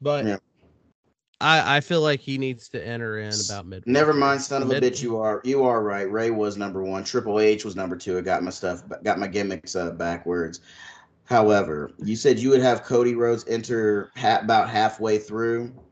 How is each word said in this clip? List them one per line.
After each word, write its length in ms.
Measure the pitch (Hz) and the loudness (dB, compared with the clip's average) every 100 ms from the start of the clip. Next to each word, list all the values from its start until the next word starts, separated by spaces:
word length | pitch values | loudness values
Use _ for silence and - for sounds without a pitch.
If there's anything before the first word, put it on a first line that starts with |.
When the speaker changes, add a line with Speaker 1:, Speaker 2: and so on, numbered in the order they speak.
Speaker 1:
But 260 | 139 147 113 | -2 -2 0
Speaker 2:
Yeah. 120 | 98 _ _ _ _ _ _ _ _ _ - | -4 _ _ _ _ _ _ _ _ _ -2
Speaker 1:
I, 360 | 147 160 87 143 | 2 4 4 0
I 40 | |
feel 200 | - 170 | 2 2
like 180 | 151 143 | 2 0
he 180 | - 135 | -2 -4
needs 320 | 135 120 - | -4 -6 -10
to 140 | - | -10
enter 340 | 85 117 113 107 | -8 -8 -6 -6
in 120 | 107 104 95 | -6 -4 -4
about 160 | 101 90 | -8 -10
midway 260 | 92 117 | -10 0
Speaker 2:
Never 180 | 139 151 | 2 4
Speaker 1:
through. 100 | 147 | 4
Speaker 2:
mind, 220 | 139 139 | 2 2
son 180 | 131 131 | -2 -4
of 80 | 131 | 0
a 20 | |
Speaker 1:
Mid- 100 | 135 | 2
Speaker 2:
bitch, 180 | 123 - | 0 0
you 160 | 123 113 | -4 -2
are, 220 | 110 104 | -2 -2
you 180 | 127 135 | 0 2
are 220 | 127 113 | 4 2
right. 260 | 104 101 98 | 0 -2 -4
Rey 220 | 107 113 | -2 0
was 240 | 110 104 98 | 0 -2 -2
number 260 | 101 90 | -6 -4
one. 220 | 95 95 | -4 -6
Triple 340 | 95 123 110 107 | -4 -4 0 4
H 260 | 107 104 | 4 4
was 120 | 107 95 | 0 -6
number 180 | 92 | -6
two. 240 | 92 101 90 | -6 -4 -4
I 40 | |
got 200 | 87 85 | -2 -2
my 80 | 90 | -2
stuff, 320 | - 90 87 - - | -6 -6 -6 -10 -8
got 160 | 104 98 | -2 -2
my 80 | 98 | -2
gimmicks, 480 | 98 98 90 - 92 | -4 -4 -6 -8 -6
uh, 160 | 85 | -6
backwards. 680 | 82 85 85 85 87 82 - - - - - _ _ - | -4 -6 -6 -4 -4 -4 -8 -20 -20 -20 -20 _ _ 0
However, 640 | 117 107 101 92 76 71 - | 4 6 4 2 -4 -8 -8
you 180 | 104 110 | -6 0
said 240 | 143 117 | 4 4
you 100 | 127 | 6
would 100 | 135 | 4
have 220 | 127 113 | 6 2
Cody 320 | - 123 123 | 0 2 2
Rhodes 300 | 117 120 113 - | 2 0 0 -2
enter 640 | 113 110 117 107 104 92 - | -6 -2 0 2 0 -2 -4
ha-, 240 | 110 113 | 0 2
about 260 | 107 110 101 | 4 2 2
halfway 500 | 107 110 - 110 107 | 2 0 0 0 0
through. 540 | 107 110 117 117 120 - - | -2 -4 -2 -2 -4 -12 -20